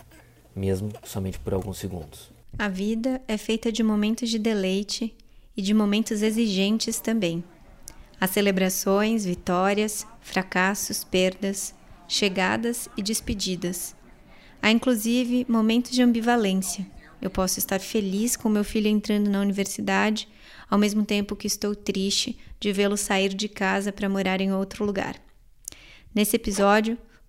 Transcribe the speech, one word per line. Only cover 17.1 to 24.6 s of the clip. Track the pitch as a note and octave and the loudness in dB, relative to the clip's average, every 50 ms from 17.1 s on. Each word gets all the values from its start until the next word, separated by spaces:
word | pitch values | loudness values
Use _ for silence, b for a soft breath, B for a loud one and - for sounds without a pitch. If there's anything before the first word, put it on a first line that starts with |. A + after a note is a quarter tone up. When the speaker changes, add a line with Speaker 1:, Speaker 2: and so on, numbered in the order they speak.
| - - | -12 -8
Speaker 2:
Eu | - F#3 | -8 -4
posso | - F#3+ F#3 F#3 - | -2 -2 -2 0 -2
estar | G3 - - G3 F#3+ | -4 -2 -2 -4 -4
feliz | - - - A3 G3+ F#3+ F#3 G3+ A3+ B3 - | -4 -2 -2 -2 -2 0 0 0 0 -2 -2
com | - - A3 | 0 0 2
meu | G#3+ G#3 G3+ | 2 2 2
filho | - - A3 G#3 | 0 0 2 2
entrando | G#3+ G#3+ G#3 - - G#3 G#3 G#3 G3+ | 2 2 2 2 2 2 2 2 2
na | G3 G3 | 2 2
universidade, | G3+ G3 F#3+ G3+ G3 - - - G#3 G3 F#3+ G3 G3+ A3 G#3+ G#3+ - B B B B B B B B B | 0 0 0 -2 -2 -4 -4 -4 -2 0 2 2 2 2 0 -2 -4 B B B B B B B B B
ao | G#3 | 2
mesmo | G3+ G#3 G#3 G#3 G#3+ G#3 | 4 4 4 2 0 0
tempo | - G#3 G#3 G3+ - G3+ | 2 0 0 -2 -2 -6
que | - - | -6 -4
estou | G3+ - - G#3+ G#3 G#3 | -6 -4 -2 -2 -4 -4
triste | G#3 - - F#3+ G3 F#3+ G3 - - - B3 - B B B B B | -4 -4 -4 -2 0 0 0 0 -2 -2 -4 -6 B B B B B
de | - G#3 | -2 -2
vê-lo | F#3+ G3+ G3+ G3+ G#3 | 2 2 2 2 2
sair | G3+ - - G3+ F#3+ F#3+ G3 F#3+ | 0 0 0 2 2 2 0 0
de | G3 G#3+ | -4 -6
casa | G#3 - - G3+ F#3+ G3 G3 G3 G3+ | -6 -4 -2 0 0 0 0 -2 -4
para | G3 - G3+ G3 | -4 -2 -2 -2
morar | G3 G3 F#3+ F#3 F#3+ F#3+ | 0 0 0 0 0 0
em | F#3+ F#3+ F#3+ | 0 0 0
outro | F#3+ | 0